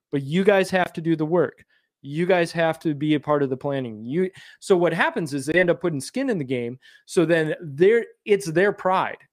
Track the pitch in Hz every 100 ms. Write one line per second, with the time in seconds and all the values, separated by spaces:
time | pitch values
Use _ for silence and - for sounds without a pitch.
0 | - 147 135 175 196 196 185 185 170 -
1 | 160 156 156 175 139 - _ _ _ _
2 | 139 151 180 180 170 170 165 160 165 143
3 | 151 147 151 147 135 131 143 139 120 107
4 | 117 160 185 - - - - 180 170 165
5 | 311 254 151 143 135 170 175 165 175 143
6 | - 247 269 190 131 123 120 131 _ _
7 | - 185 160 165 156 - 160 139 190 233
8 | 202 _ - 202 165 160 202 196 185 185
9 | 120 - _